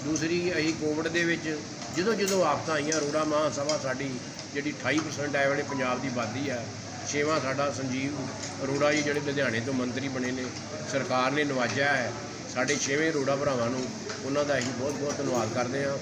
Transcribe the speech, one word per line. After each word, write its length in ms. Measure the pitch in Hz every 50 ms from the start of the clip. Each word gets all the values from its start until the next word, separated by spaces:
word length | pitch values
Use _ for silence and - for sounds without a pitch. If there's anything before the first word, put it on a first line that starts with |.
| 135
ਦੂਸਰੀ, 480 | 147 156 143 156 165 175 175 175 180 175 156
ਅਸੀਂ 160 | 156 160 156
ਕੋਵਿਡ 340 | 156 151 151 151 156 160 165
ਦੇ 160 | 160 170 170
ਵਿੱਚ 340 | 170 165 147 143 160 156 147 - - - - - - -
ਜਦੋਂ 180 | 156 180 226 226
ਜਦੋਂ 300 | 190 208 185 196 190 175
ਆਫਤਾਂ 300 | 151 143 127 113 160 160
ਆਈਆਂ, 260 | 147 143 151 156 160
ਰੋੜਾ 240 | 147 143 147 156 156
ਮਹਾਂ 260 | 151 151 151 156 147
ਸਭਾ 280 | 123 143 143 151 156 147
ਸਾਡੀ 280 | 139 131 127 127 139 135 127 120 - - - - - - -
ਜਿਹੜੀ 160 | 143 139 151
ਅਠਾਈ 280 | 139 - - 139 139 156
ਪਰਸੈਂਟ 380 | 156 156 135 139 143 143 139
ਹੈ 120 | 139 139 139
ਵੇਲੇ 140 | 143 143
ਪੰਜਾਬ 380 | 139 - 139 135 131 127 123 123
ਦੀ 80 | 139 135
ਆਬਾਦੀ 420 | 120 123 117 110 110 135 143 139
ਹੈ, 160 | 123 120 113 107 - - - - - - - -
ਛੇਵਾਂ 320 | - 143 147 156 160 151
ਸਾਡਾ 300 | 127 131 135 139 143 143
ਸੰਜੀਵ 460 | 135 - 135 131 123 131 135 139 147 143 131 110 110 - - - - - 139
ਅਰੋੜਾ 280 | 135 139 143 143 147
ਜੀ 100 | 151 151
ਜਿਹੜੇ 180 | 147 147 143 147
ਲੁਧਿਆਣੇ 400 | 143 147 139 143 135 123 113 117
ਤੋਂ 140 | 117 135 135
ਮੰਤਰੀ 340 | 127 123 123 113 131 135 139
ਬਣੇ 220 | 131 127 127 127
ਨੇ, 140 | 131 131 127 120 - - - - - - - -
ਸਰਕਾਰ 380 | - 135 127 120 127 127 127 131
ਨੇ 140 | 139 151 147
ਨਵਾਜਿਆ 520 | 143 135 131 120 113 110 135 139 143 143
ਹੈ। 160 | 131 120 113 113 - - - - - - - -
ਸਾਡੇ 220 | 127 131 131 147
ਛੇਵੇਂ 340 | 123 - 131 139 147 160 160
ਅਰੋੜਾ 260 | 151 147 135 135 139
ਭਰਾਵਾਂ 340 | 139 143 147 135 123 117 117
ਨੂੰ, 140 | 127 131 127 117 107 - - - - - -
ਉਹਨਾਂ 200 | 135 139 143 147
ਦਾ 140 | 143 143 131
ਅਸੀਂ 140 | 123 127 127 117
ਬਹੁਤ 140 | 127 151
ਬਹੁਤ 240 | 139 131 139 147 139
ਧੰਨਵਾਦ 360 | 143 143 135 127 120 110 110 113
ਕਰਦੇ 300 | 123 123 123 127 139 139
ਹਾਂ। 140 | 139 139 131